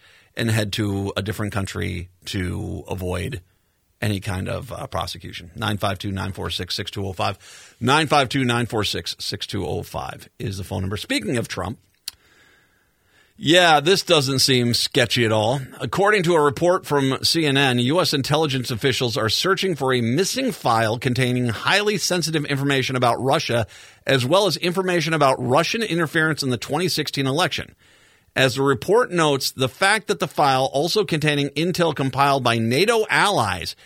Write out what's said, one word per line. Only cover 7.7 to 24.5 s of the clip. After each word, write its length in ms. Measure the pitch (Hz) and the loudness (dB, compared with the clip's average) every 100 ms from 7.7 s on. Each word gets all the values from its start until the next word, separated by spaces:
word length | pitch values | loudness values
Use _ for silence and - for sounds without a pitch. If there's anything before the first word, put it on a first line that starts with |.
| _ | _
Nine 280 | 120 151 156 | 2 2 4
five 220 | 147 131 | 2 2
two, 140 | 139 127 | 0 0
nine 200 | 120 117 | 0 0
four 180 | 110 | -2
six, 320 | 101 87 - - | -2 -4 -8 -8
six 260 | - 101 - | -8 -8 -8
two 200 | 101 82 | -6 -4
oh 180 | 95 | -6
five 460 | - - 67 - - _ | -6 -8 -8 -12 -20 _
is 180 | - 95 | -8 -6
the 60 | |
phone 180 | 90 98 | -6 -4
number. 160 | 95 104 | -4 -6
Speaking 400 | - 269 208 123 | -4 -4 -2 -4
of 100 | - | -4
Trump, 320 | - 90 127 _ _ - - _ _ _ _ _ _ _ _ _ _ _ - | -6 -6 -8 _ _ -20 -20 _ _ _ _ _ _ _ _ _ _ _ -6
yeah, 380 | 135 175 170 151 | 4 6 8 6
this 240 | 147 196 | 4 2
doesn't 360 | - 160 135 135 | 4 2 4 2
seem 340 | - 127 120 | 4 4 2
sketchy 500 | 113 - 139 120 127 | 0 0 2 2 2
at 80 | 113 | 2
all. 300 | 110 107 139 127 - | 2 2 0 -6 -10
According 440 | 127 170 202 208 | -6 2 4 4
to 100 | 170 | 4
a 80 | 170 | 4
report 440 | 147 - 175 185 - | 4 2 2 2 0
from 380 | 143 135 131 | 0 0 0
C 220 | - 170 151 | 0 0 2
N 100 | 135 | 2
N, 240 | 139 123 | 4 2
U 220 | 123 170 | 2 2
S 120 | 160 | 0
intelligence 560 | 147 120 143 160 131 117 | -2 0 0 0 -2 -4
officials 460 | 120 139 120 127 117 | -2 0 0 -2 -2
are 140 | 110 | -2
searching 460 | - 175 190 190 151 | 0 0 0 -2 -2
for 180 | 131 | 0
a 80 | 127 | 0
missing 500 | 113 135 190 247 269 | 0 0 0 -2 -4
file 480 | - 135 113 113 120 | -2 0 2 2 0
containing 480 | 127 123 123 123 123 | -2 0 0 0 -2
highly 500 | 104 - 190 208 208 | -2 2 2 2 0
sensitive 460 | - 180 160 160 | 0 -2 -2 -2
information 540 | 147 139 139 135 127 131 | -2 -2 0 0 0 2
about 180 | 123 90 | 2 2
Russia, 440 | 127 156 - 117 110 - - - - | 0 0 0 -2 -2 -8 -20 -10 0
as 200 | 135 123 | 0 4
well 200 | 185 | 4
as 120 | 202 | 4